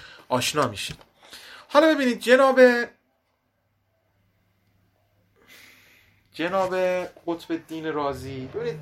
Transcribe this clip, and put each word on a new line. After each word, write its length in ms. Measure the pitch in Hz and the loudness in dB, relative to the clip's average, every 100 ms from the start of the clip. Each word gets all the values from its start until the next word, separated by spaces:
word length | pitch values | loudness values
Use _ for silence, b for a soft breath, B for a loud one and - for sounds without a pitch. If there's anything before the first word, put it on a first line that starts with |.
| B B B | B B B
آشنا 400 | 127 123 151 127 | -4 -2 -2 -2
میشید. 340 | 101 - - - _ B B B B B | -4 -12 -14 -20 _ B B B B B
حالا 220 | 285 320 | 4 4
ببینید 260 | 302 254 214 | 4 0 -2
جناب، 400 | 220 254 269 262 254 240 - - _ _ _ _ _ _ _ _ _ _ _ _ _ _ _ _ _ _ _ _ _ _ _ _ b b b b b b b b _ | 2 4 6 6 6 6 -4 -12 _ _ _ _ _ _ _ _ _ _ _ _ _ _ _ _ _ _ _ _ _ _ _ _ b b b b b b b b _
جناب 420 | - 170 190 185 185 185 180 | -8 -4 -2 -2 -2 -2 -2
قطب 460 | 180 - - 170 - | -6 -10 -10 -10 -8
الدین 420 | 165 - 160 156 | -10 -10 -12 -8
رازی، 540 | 151 139 127 131 135 131 | -4 -4 -6 -10 -12 -12
ببینید 340 | 175 240 156 | -10 -8 -10